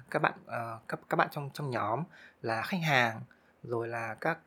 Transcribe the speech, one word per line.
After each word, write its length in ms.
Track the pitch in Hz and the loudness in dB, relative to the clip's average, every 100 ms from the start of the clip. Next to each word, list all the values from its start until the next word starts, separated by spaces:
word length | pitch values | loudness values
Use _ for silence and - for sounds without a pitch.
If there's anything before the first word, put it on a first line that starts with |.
| 127 | -2
các 100 | 151 | 2
bạn, 120 | 156 - - | 2 2 -6
ờ, 340 | 120 117 113 - | -6 -4 -8 -8
các, 120 | 165 - | -8 0
các 60 | 247 | 2
bạn 100 | 156 | 2
trong, 180 | - 143 | 0 -8
trong 160 | - 147 | -6 -4
nhóm, 340 | 117 104 117 165 - - - | -2 0 0 -2 -10 -20 -8
là 200 | 117 113 | -2 -2
khách 200 | 113 190 | -2 0
hàng, 380 | 160 139 117 113 123 - _ _ | 4 4 4 2 -10 -18 _ _
rồi 240 | 123 120 117 | -4 -2 -2
là 280 | 117 113 110 | -4 -6 -2
các 180 | 160 165 | -2 -2